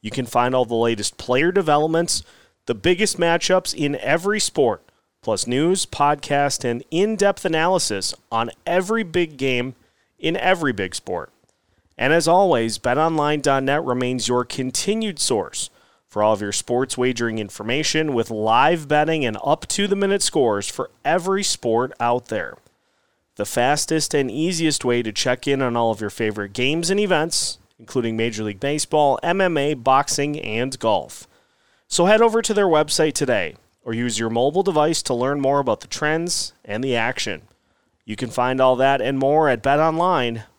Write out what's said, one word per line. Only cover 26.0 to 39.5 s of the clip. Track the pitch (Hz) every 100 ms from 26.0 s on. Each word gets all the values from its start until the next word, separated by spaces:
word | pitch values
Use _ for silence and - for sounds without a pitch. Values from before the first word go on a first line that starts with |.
your | 104
favorite | - 110 104 101
games | 101 127 156 170
and | 196
events, | 208 170 165 - - - _ _
including | 110 131 113 113
Major | 117 107
League | 107 101
Baseball, | 139 151 - 156 147 131
M | - 185
M | 185 160
A, | 143
boxing, | 143 120 131 147 - 143 147
and | - 110 131 127
golf. | 117 101 67 - - _ _ _ _ _ _
So | -
head | 175 220
over | 233 220
to | -
their | 208 196
website | 156 151 - 156
today | 135 135 113 82 - _ _
or | -
use | 113 120 107
your | 117
mobile | 113 131 165
device | 196 156 147 -
to | -
learn | 123 127 143
more | 135 143
about | 131 107
the | -
trends | - 151 160 170 - - _
and | - 104
the | 135
action. | 120 113 123 - 85 _ _ _ _ _ _
You | - 107
can | 123
find | 113 123 131
all | 131 127
that | 135 139
and | 143 135
more | 135 151
at | 151